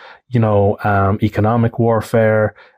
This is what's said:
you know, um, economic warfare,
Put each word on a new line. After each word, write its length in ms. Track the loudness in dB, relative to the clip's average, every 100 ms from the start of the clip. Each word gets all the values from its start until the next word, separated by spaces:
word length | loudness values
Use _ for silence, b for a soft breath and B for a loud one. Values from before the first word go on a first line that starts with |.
| B B B
you 100 | -2
know, 400 | 2 2 0 0
um, 340 | -2 0 0 0
economic 560 | -2 -2 -2 0 -2 0
warfare, 760 | 0 0 -2 0 2 2 0 -4 b